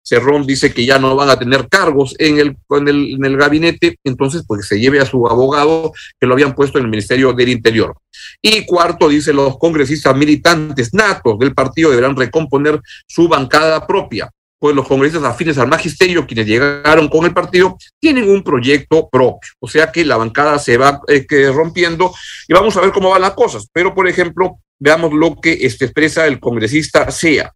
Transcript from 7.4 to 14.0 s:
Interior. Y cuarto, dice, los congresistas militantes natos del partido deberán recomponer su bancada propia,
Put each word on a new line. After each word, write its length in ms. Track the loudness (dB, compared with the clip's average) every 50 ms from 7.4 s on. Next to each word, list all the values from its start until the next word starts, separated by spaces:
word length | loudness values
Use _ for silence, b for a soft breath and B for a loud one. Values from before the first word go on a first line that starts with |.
| 0 0
Interior. 480 | 0 0 0 0 2 2 -2 -2 -4 _ _ _ B B B B B B
Y 240 | -2 -2 0 0 -2
cuarto, 440 | -2 0 0 0 0 0 2 2 2
dice, 240 | 2 2 0 0 0
los 260 | 2 0 0 -2 -2
congresistas 580 | -2 -2 0 0 -2 -2 -2 -2 0 0 2
militantes 760 | 2 2 2 2 2 2 0 0 0 -2 -6 -4 -6 -6 -2 -2
natos 420 | 0 0 0 -2 -2 -2 -2 0 0
del 120 | -2 -2 0
partido 380 | -2 -4 -2 -2 0 2 2
deberán 240 | 2 2 2 0 0
recomponer 640 | -2 -4 -2 -2 -4 -4 0 -2 0 0 0 -2 -2 B B B B B _
su 180 | 0 0 2
bancada 580 | 2 2 0 0 0 0 0 2 2 0 -2 -2 -2
propia, 420 | -2 -2